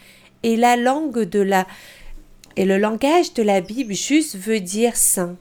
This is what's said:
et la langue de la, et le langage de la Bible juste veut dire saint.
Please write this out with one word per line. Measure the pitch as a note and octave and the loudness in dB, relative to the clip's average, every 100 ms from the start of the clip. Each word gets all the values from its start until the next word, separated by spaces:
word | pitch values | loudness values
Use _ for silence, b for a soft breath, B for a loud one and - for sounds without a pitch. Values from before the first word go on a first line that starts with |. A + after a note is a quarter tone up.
| b b b b A3+ | b b b b -2
et | A3+ | 2
la | A#3+ A#3+ | 4 4
langue | A#3+ C#4+ D#4 A#3 | 2 0 -2 -2
de | G3 G3+ | -2 0
la, | G3 F#3+ F#3 B B B B B - - - - | 2 0 -2 B B B B B -20 -20 -12 -2
et | F#3+ | 0
le | F#3+ | 2
langage | G#3 A3 C#4 F4 F4 | 0 0 2 2 2
de | - | 0
la | G#3 G3 | 2 2
Bible | F#3 A3+ A3+ | 0 -8 -6
juste | F#3 - D4+ D#4 F#3+ | -6 0 0 0 -6
veut | G3+ A3 | -4 -4
dire | F3+ G#3 A#3 A3+ | -2 0 0 2
saint. | - - F3 F3+ | 0 0 -4 -8